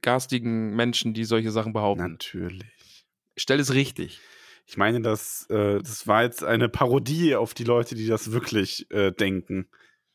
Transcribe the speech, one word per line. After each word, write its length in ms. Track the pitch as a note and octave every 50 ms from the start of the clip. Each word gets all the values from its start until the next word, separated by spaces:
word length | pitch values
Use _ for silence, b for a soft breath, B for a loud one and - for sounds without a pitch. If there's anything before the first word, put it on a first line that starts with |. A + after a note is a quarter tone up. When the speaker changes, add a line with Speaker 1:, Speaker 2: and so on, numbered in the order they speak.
Speaker 1:
garstigen 720 | - B2 B2 C3 B2+ - B2+ A#2+ A#2 A#2 A2+ A2+ A2 G#2+ G#2
Menschen, 380 | A#2 A#2+ B2 A#2+ - - A2+ G#2+
die 100 | A2+ A2+
solche 260 | G#2+ A#2 A2+ A2+ A2
Sachen 220 | G#2+ A2+ G#2+ A2+ G#2+
behaupten. 380 | A2 G#2 G2+ G2+ F2+ F2 E2
Speaker 2:
Natürlich. 960 | E2 - - - - F2+ F2+ F2 F#2+ F#2 G2+ - _ _ _ - - - _ _ _ _ _ _ _
Speaker 1:
Stell 240 | - - - C3+ D3+
es 140 | C3+ C3 B2+
richtig. 460 | C#3 C#3 - - - E2 - - B B B B B B B B B B
Speaker 2:
Ich 100 | - -
meine, 240 | G2 G2 A2 A#2+ A#2+
das, 460 | A2 A2 G#2+ - - - - - - -
äh, 300 | G#2+ G#2+ G#2 G2+ G2+ G2+
das 280 | - B2 G#2+ - -
war 160 | A#2 G#2 A2+ B2
jetzt 200 | A#2+ - - D2
eine 260 | D#2+ A#2 A2 A#2+ A2+
Parodie 680 | - - C#3 A#2+ C3 C#3 - C3 D#3 E3+ F3 D3+ B2+
auf 180 | G2+ A#2 - -
die 100 | - A#2
Leute, 320 | A#2+ A#2+ A#2+ A#2 - A#2+
die 120 | A2 A2
das 240 | A2+ A2 G#2 - G#2+
wirklich, 580 | A2 B2+ - - G#2+ G#2 F#2 - - - - -
äh, 200 | - G#2 G2 F#2+
denken. 560 | F#2 - G2+ F#2+ F#2+ F#2 - - F#2+ F#2+ F2+ b b b b b b b b _